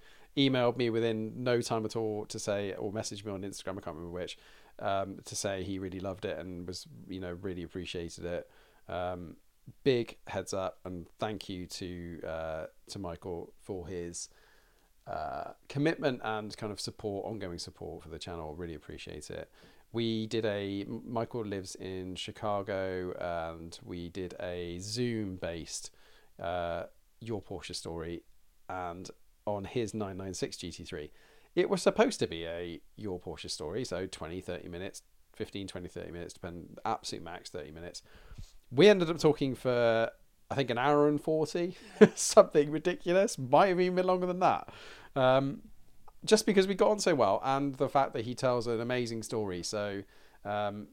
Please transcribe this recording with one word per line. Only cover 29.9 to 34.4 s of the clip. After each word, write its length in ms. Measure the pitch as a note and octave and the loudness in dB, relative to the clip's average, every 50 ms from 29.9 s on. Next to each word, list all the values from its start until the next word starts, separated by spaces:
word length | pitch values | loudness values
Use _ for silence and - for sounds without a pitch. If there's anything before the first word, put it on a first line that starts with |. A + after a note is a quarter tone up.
| - | -2
nine 220 | G#2+ G#2 F#2+ F#2+ | -4 -4 -4 -6
nine 180 | F#2+ F#2+ G2 F2+ | -6 -6 -6 -4
six 220 | - C#3 - - | -4 -6 -6 -6
G 160 | - F2+ F2 | -8 -10 -10
T 100 | - - E2 | -10 -10 -10
three. 280 | - F#2 D2+ D2+ - - - - - - - - _ _ | -10 -8 -8 -8 -10 -14 -20 -20 -20 -20 -20 -20 _ _
It 160 | F3 - - | 2 2 2
was 100 | G3 F3 | 0 4
supposed 380 | - G3+ - G#3+ A3 C4 - - | 4 4 6 6 4 4 4 0
to 80 | - | -2
be 180 | - E2 E2 E2 | -2 -2 -4 -6
a 360 | E2 E2+ F2 F2 F2 E2 - - - - | -6 -4 -6 -6 -6 -8 -10 -12 -16 -14
Your 240 | G#2+ G#2+ G2+ F2+ F2 | -10 -6 -6 -6 -6
Porsche 280 | - F2 D#2 - - D#2+ | -6 -10 -10 -10 -8 -10
Story, 360 | - - D2+ D#2 F#2+ B2 B2 | -8 -6 -6 -6 -4 -4 -4
so 220 | - F2 F2+ F#2+ | -4 -4 -4 -4
twenty, 340 | F#2+ - - D#2+ D#2 F2+ F#2 | -6 -8 -10 -8 -8 -8 -8